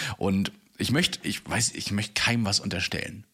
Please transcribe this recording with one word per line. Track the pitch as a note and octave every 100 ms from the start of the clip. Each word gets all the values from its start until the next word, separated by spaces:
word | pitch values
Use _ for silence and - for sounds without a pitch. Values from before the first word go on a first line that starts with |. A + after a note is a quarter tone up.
| - -
Und | G2 G2 G2 - _ -
ich | G#2+
möchte, | C#3 F3+ - -
ich | - -
weiß, | G2+ A#2 -
ich | -
möchte | G2+ G#2
keinem | - A#2 A#2 G2+
was | F#2+
unterstellen. | G2+ F2+ - - - G2+ -